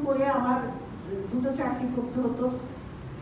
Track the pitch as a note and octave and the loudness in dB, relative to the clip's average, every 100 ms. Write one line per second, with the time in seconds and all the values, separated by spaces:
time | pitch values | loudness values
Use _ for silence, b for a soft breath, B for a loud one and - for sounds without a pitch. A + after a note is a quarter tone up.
0 | C#4+ C4+ C#4 C4+ B3 B3 A#3 - - - | 2 4 4 4 4 2 2 -4 -8 -10
1 | - G3 - B3 B3+ C4 B3+ B3+ B3 A#3+ | -6 -4 -2 0 2 2 0 0 0 0
2 | - B3+ A#3 - B3 B3+ - - - - | 0 2 0 2 0 0 -6 -10 -10 -10
3 | - - | -10 -8